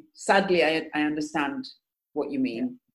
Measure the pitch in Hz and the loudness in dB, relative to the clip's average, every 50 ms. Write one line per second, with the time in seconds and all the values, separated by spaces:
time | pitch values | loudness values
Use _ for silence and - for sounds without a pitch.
0 | - _ _ - - - 196 196 190 185 180 170 151 156 160 160 156 - - 151 | -12 _ _ -4 0 2 4 4 4 4 4 4 4 4 2 0 -2 -4 -2 -2
1 | 151 151 151 156 151 151 - 156 143 139 139 131 131 - - _ _ _ _ _ | -2 -2 -2 -4 -4 -4 -2 -2 -2 -2 -4 -6 -10 -12 -14 _ _ _ _ _
2 | _ _ - 147 - - 139 131 131 117 113 120 127 123 - - _ _ | _ _ -6 -4 -4 -2 -2 -2 -2 -2 -2 -2 -4 -4 -6 -10 _ _